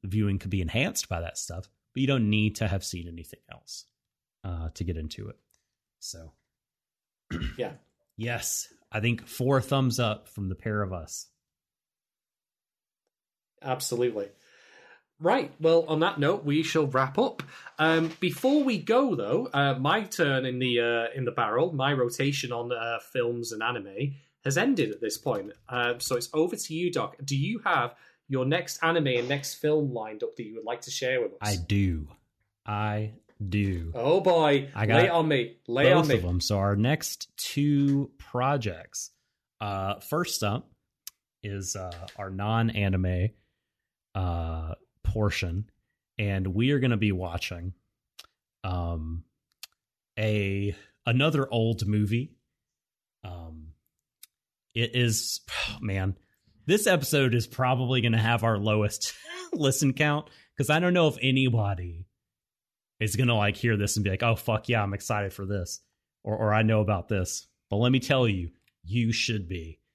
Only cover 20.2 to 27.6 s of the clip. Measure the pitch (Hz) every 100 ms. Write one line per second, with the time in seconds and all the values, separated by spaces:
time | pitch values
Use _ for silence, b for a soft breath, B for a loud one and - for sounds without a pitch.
20.2 | 151 135 131 123 127 120 117 117 117 139
21.2 | 123 120 113 113 170 151 135 143 120 -
22.2 | 135 139 123 120 120 120 117 113 - 127
23.2 | 120 120 117 110 113 123 98 98 143 B
24.2 | B B 139 139 247 240 117 107 113 -
25.2 | - 110 98 - - 123 120 123 - 123
26.2 | 120 156 170 120 - 160 175 165 107 -
27.2 | 139 139 156 220